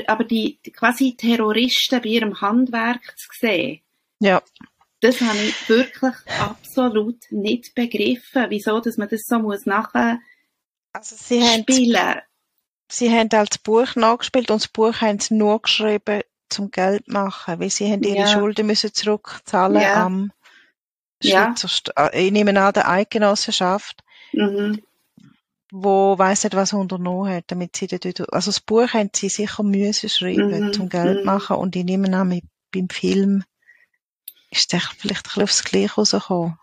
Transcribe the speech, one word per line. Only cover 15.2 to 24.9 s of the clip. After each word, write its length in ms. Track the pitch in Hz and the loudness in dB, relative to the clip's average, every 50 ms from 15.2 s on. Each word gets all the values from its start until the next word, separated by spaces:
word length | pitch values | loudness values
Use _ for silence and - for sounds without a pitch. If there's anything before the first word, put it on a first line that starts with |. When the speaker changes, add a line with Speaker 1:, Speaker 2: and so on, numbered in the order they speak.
| - - 220 | -2 0 2
Speaker 2:
nur 280 | 214 208 208 214 220 | 2 4 4 2 2
geschrieben, 600 | - - - - 214 214 208 208 - 220 208 208 - - _ _ _ _ | 0 0 0 2 2 0 0 0 -2 -2 -4 -4 -4 -8 _ _ _ _
zum 200 | - - 202 202 | -8 -6 -6 -6
Geld 360 | - - 185 185 202 202 - | -2 0 0 2 0 0 -4
machen, 520 | - 214 202 196 196 - - - - 165 170 | -4 -2 -2 -2 -2 -6 -8 -8 -8 -6 -4
weil 100 | 175 196 | -4 -4
sie 200 | - - 208 208 | -2 -2 0 0
haben 120 | 208 196 - | 0 0 0
ihre 160 | 202 196 202 | 0 0 2
Speaker 1:
Ja. 80 | 202 | 2
Speaker 2:
Schulden 400 | 208 208 208 202 214 208 - 214 | 2 2 2 2 0 0 0 0
müssen 260 | 214 214 214 - 208 - | 0 0 0 -2 -4 -6
zurückzahlen 880 | - - 214 214 208 - - - - _ - - 185 185 190 208 208 | -4 -2 0 -2 -2 -4 -14 -20 -18 _ -2 0 2 2 4 4 4
Speaker 1:
Ja. 240 | 202 196 202 214 220 | 4 4 2 2 2
Speaker 2:
am 260 | 185 185 190 202 202 - _ _ - _ - _ _ _ _ _ _ _ _ _ _ _ _ | 0 0 -2 -4 -6 -8 _ _ -20 _ -20 _ _ _ _ _ _ _ _ _ _ _ _
Speaker 1:
Ja. 260 | - 208 190 190 208 | 0 4 4 4 4
Speaker 2:
Schweizer 200 | 233 240 - - | 2 0 -4 -6
St-, 240 | 175 - - - - - | -4 -6 -6 -6 -4 0
äh, 300 | - 147 - - 147 185 | 0 0 2 2 0 2
ich 40 | 190 | 2
nehme 280 | 202 208 208 202 202 196 | 4 4 4 4 4 4
an, 100 | 190 202 - | 4 4 4
der 140 | 208 - - | 2 2 2
Eidgenossenschaft, 1120 | 175 190 214 - - 220 214 202 202 - - 226 214 - 185 180 190 208 - - - - _ _ _ - - - | 2 0 0 0 0 2 2 2 2 0 -2 -4 -2 0 0 0 0 -2 -4 -10 -18 -20 _ _ _ -20 -12 -6
Speaker 1:
Mhm. 500 | - - 208 202 202 202 208 208 214 214 - _ | -2 0 0 0 0 -2 -2 -2 -4 -6 -8 _